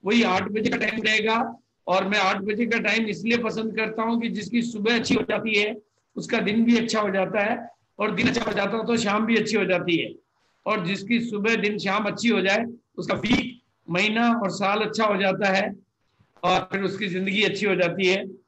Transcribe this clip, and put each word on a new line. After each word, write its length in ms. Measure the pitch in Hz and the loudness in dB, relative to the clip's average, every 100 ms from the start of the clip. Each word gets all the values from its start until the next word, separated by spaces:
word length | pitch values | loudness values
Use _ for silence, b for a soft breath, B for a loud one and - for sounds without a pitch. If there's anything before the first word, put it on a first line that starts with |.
वही 180 | 185 233 | 2 2
आठ 260 | 202 185 196 | 4 2 -2
बजे 220 | 208 226 | -2 -2
का 60 | 262 | 0
time 260 | 233 226 | -2 -2
रहेगा 560 | 214 214 214 226 240 - _ _ - | 0 0 2 0 -2 -8 _ _ -2
और 220 | 185 190 | 0 2
मैं 100 | 208 | 2
आठ 180 | 190 202 | 2 0
बजे 300 | 196 208 233 | -2 -2 0
का 120 | 226 | 0
time 280 | 202 220 220 | 0 0 0
इसलिए 320 | 170 208 233 | -2 0 0
पसंद 380 | 220 190 220 196 | 0 -4 -4 -4
करता 260 | 220 226 | -4 -2
हूँ 180 | 226 233 | -2 0
कि 80 | 226 | -2
जिसकी 340 | 190 202 240 | -6 -2 -2
सुबह 320 | - 208 208 | -2 -2 0
अच्छी 200 | 233 - | 0 2
हो 80 | 240 | 0
जाती 360 | 220 214 220 208 | 0 -2 0 0
है 160 | 208 240 _ _ _ - | 0 -4 _ _ _ -12
उसका 240 | 165 226 | -2 0
दिन 240 | 190 220 | 2 2
भी 120 | 233 233 | 4 4
अच्छा 220 | 233 226 | 4 0
हो 100 | 208 | 0
जाता 340 | 190 185 208 | 0 0 0
है 240 | 202 233 - - _ - | 0 -2 -8 -20 _ -4
और 120 | 208 | -2
दिन 180 | 185 254 | 0 0
अच्छा 160 | 233 | 0
हो 80 | 214 | -2
जाता 240 | 202 196 220 | -2 -2 -2
है 100 | 220 | -2
तो 100 | 233 | 0
शाम 300 | 202 208 220 | 2 0 2
भी 100 | 226 | 2
अच्छी 200 | 208 214 | 2 0
हो 80 | |
जाती 320 | 185 180 180 165 | 2 0 2 0
है, 160 | 117 - _ _ _ _ - | -2 -10 _ _ _ _ -4
और 200 | 214 175 | -2 -2
जिसकी 340 | 196 196 233 | -4 0 0
सुबह 360 | 233 208 208 226 | 0 -2 0 2
दिन 220 | 202 214 | 0 -2
शाम 260 | 185 202 | -2 0
अच्छी 240 | 208 - 233 | -2 -2 0
हो 120 | 202 | 2
जाए 240 | 185 208 233 - _ - | 2 0 -2 -10 _ -10
उसका 180 | 170 | -4
week, 460 | 190 220 269 - - _ _ - | -2 2 0 0 -10 _ _ -4
महीना 400 | 170 214 220 240 | 0 0 2 2
और 180 | 233 196 | 2 -2
साल 300 | - 196 208 | -2 0 0
अच्छा 240 | 214 214 | -2 0
हो 120 | 220 196 | 0 2
जाता 320 | 190 190 202 | 2 2 2
है 260 | 190 208 - _ _ _ _ _ _ | 2 0 -6 _ _ _ _ _ _
और 240 | 180 185 - | 0 0 0
फिर 100 | 196 | -4
उसकी 260 | 196 - 208 | -4 -4 -4
जिंदगी 340 | 185 196 196 | -4 -2 0
अच्छी 240 | 196 - 202 | 0 0 0
हो 80 | |
जाती 320 | 180 175 170 185 | 2 0 2 2
है। 180 | 190 - - | 2 -2 -12